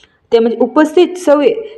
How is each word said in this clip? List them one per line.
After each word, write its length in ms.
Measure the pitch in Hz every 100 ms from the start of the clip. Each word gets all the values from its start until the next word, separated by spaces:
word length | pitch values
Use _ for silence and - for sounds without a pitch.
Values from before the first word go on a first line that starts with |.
| _ _ -
તેમજ 220 | 226 226 220
ઉપસ્થિત 600 | - 302 302 359 349 - -
સૌએ 240 | 294 277 - -